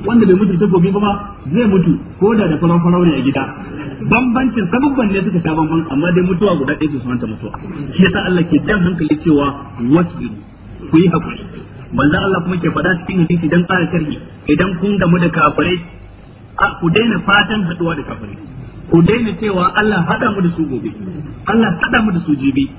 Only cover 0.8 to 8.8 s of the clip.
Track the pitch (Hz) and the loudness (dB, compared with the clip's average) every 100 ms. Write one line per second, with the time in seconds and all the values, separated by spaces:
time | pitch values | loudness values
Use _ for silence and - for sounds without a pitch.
0.8 | 190 202 202 202 - - 131 190 233 190 | 4 2 0 -2 -8 -12 -4 0 4 4
1.8 | 165 - - - 202 226 185 151 170 170 | 4 0 -4 0 2 4 2 2 2 4
2.8 | 170 175 175 135 127 139 135 - - - | 4 4 4 2 0 -2 -6 -10 -12 -12
3.8 | - - 135 226 254 240 262 240 175 240 | -12 -8 0 0 2 0 0 0 0 0
4.8 | 285 262 214 196 185 175 160 156 156 165 | 2 2 0 0 0 0 0 0 0 0
5.8 | 160 139 175 180 180 180 202 170 131 147 | 0 -2 2 2 2 2 2 0 -2 -2
6.8 | 151 139 123 123 113 104 104 - - - | -2 -4 -4 -4 -4 -8 -10 -10 -12 -10
7.8 | 143 - 185 196 190 175 165 147 143 208 | -6 2 2 2 0 0 2 0 2 0